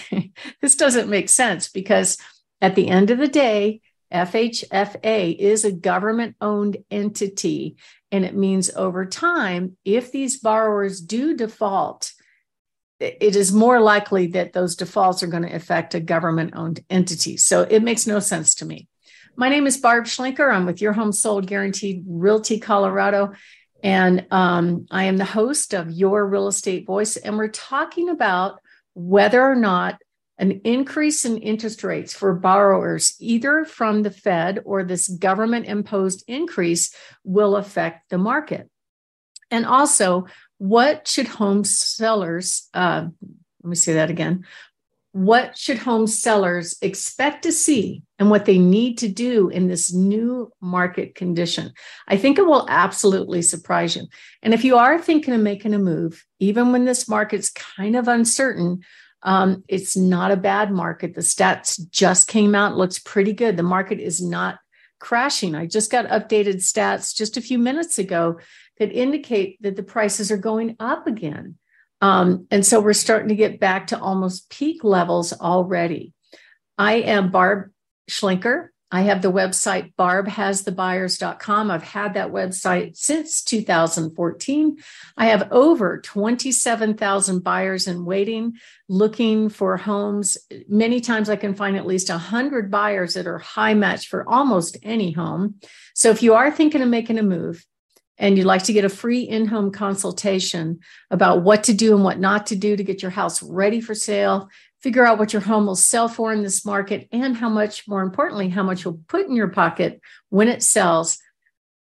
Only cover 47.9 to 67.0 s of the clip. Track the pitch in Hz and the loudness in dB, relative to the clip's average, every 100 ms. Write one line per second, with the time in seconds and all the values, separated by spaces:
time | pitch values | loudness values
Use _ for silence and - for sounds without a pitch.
47.9 | - - - 208 208 202 185 180 196 247 | -6 -12 0 4 6 6 6 6 6 2
48.9 | 233 220 190 240 233 180 185 185 175 - | -2 -6 -4 0 2 2 2 -2 -2 -2
49.9 | 180 196 214 233 247 226 _ 185 180 180 | 0 2 2 -2 -4 -8 _ -4 -2 -2
50.9 | 185 190 - 180 170 170 147 - - - | -2 -8 -6 -4 -2 -2 -4 -8 -14 -20
51.9 | - - 196 262 294 370 277 - 151 190 | -16 -2 2 4 6 6 6 4 2 2
52.9 | - 202 190 185 175 170 165 - 175 170 | 2 2 2 0 -2 -2 -2 -2 -2 -2
53.9 | - - - - - 220 226 254 247 240 | -4 -10 -18 -20 -4 2 2 6 6 6
54.9 | 330 339 311 285 233 214 202 214 208 185 | 4 2 0 2 0 0 -2 -2 0 0
55.9 | 160 165 165 _ - 190 214 247 247 247 | -2 -4 -8 _ -2 0 2 2 4 2
56.9 | 247 - 214 208 202 196 - - - 202 | 0 -2 -2 -2 -4 -6 -10 -14 -6 -2
57.9 | 240 240 240 226 - 269 190 175 180 - | 0 2 2 2 0 0 0 -2 -4 -10
58.9 | - - _ 190 190 190 190 - 185 190 | -20 -20 _ 0 2 2 0 -4 -6 -4
59.9 | 190 185 180 185 196 196 196 214 190 165 | 0 2 2 2 0 0 0 0 -2 -4
60.9 | 165 175 175 170 - 190 - - - 165 | -6 -8 -6 -4 0 0 0 -4 -8 -6
61.9 | - 185 185 - 220 208 202 202 - 185 | 2 4 4 2 4 4 4 2 0 -2
62.9 | - - 208 196 202 233 175 175 185 190 | -4 -4 0 0 0 -2 0 0 0 -2
63.9 | 208 175 170 180 175 185 - _ _ _ | -6 -6 -6 -4 -4 -6 -8 _ _ _
64.9 | _ - 233 277 - 185 151 170 220 214 | _ -4 -2 0 -2 -4 -4 -4 -4 0
65.9 | 247 226 214 214 214 202 190 - - 196 | 0 0 -2 0 0 0 -2 -2 0 0
66.9 | 190 | -2